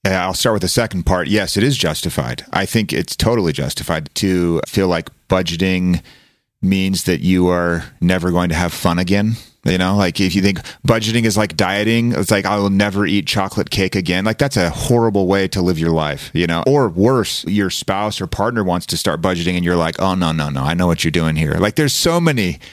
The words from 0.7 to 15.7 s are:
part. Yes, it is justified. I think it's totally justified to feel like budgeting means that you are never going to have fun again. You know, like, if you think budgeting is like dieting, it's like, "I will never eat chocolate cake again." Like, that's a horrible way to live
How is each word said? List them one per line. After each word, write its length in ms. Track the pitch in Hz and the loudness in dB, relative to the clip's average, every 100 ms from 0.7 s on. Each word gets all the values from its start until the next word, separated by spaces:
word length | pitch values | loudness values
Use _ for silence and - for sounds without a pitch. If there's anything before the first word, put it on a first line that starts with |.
| - 113 95 | 0 -2 -2
part. 240 | - 92 80 | 0 0 2
Yes, 300 | 104 95 101 | 0 0 0
it 60 | |
is 120 | 120 127 | 0 2
justified. 720 | - 76 85 - 62 - - | -2 -2 -4 -2 -4 -6 -4
I 120 | - 95 | -4 0
think 280 | 117 104 | 0 0
it's 240 | - - - | -2 -4 -2
totally 340 | - 120 87 | 0 2 0
justified 580 | 71 71 - - 80 73 - | -2 -4 -6 -4 -4 -4 -2
to 460 | 98 90 87 82 - | 0 2 2 0 -2
feel 220 | - 95 | 0 2
like 220 | 82 80 _ _ | 0 -4 _ _
budgeting 760 | 92 85 85 95 92 90 87 - - _ _ _ _ | 0 0 -2 0 2 2 0 -2 -20 _ _ _ _
means 420 | 92 95 95 95 | 0 0 0 -2
that 160 | - 85 | 0 0
you 300 | 90 92 90 | 2 4 4
are 340 | 87 87 85 - - | 2 0 -2 -6 -2
never 320 | 85 92 90 | 0 2 2
going 160 | 87 90 | 0 0
to 80 | 80 | 0
have 160 | 87 | -2
fun 260 | - 92 85 | 0 0 0
again. 360 | 90 98 107 117 - _ - | 0 0 0 -4 -8 _ -2
You 120 | 90 | 0
know, 200 | 92 101 | 2 2
like, 240 | 92 - | 0 2
if 140 | 95 95 | 0 2
you 60 | |
think 200 | 98 92 - - - | 0 0 -8 -6 0
budgeting 380 | 113 110 117 113 | 0 2 0 2
is 100 | 101 | 0
like 220 | 104 80 | -2 0
dieting, 560 | 92 98 107 113 117 | 0 0 2 2 0
it's 180 | 120 95 | 0 0
like, 140 | 104 95 | 0 2
"I 120 | 104 | 0
will 100 | 101 | 2
never 360 | 98 101 98 98 | 2 0 0 0
eat 220 | 101 82 | 0 0
chocolate 440 | 107 95 - - | -2 -2 -4 -4
cake 220 | - 92 | -2 0
again." 300 | 98 87 90 | 0 0 0
Like, 140 | 104 110 | 0 0
that's 180 | 139 107 | 0 2
a 140 | 87 | 0
horrible 580 | - - 120 113 101 92 | -2 0 2 4 2 2
way 220 | 98 95 | 2 0
to 120 | 101 | 0
live 160 | 90 | 0